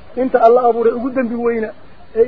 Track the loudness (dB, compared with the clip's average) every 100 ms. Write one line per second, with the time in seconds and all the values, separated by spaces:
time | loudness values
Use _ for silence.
0 | -16 -6 -2 2 4 4 2 0 0 -2
1 | -6 -4 -4 -4 -4 -4 -6 -10 -20 -20
2 | -12 -2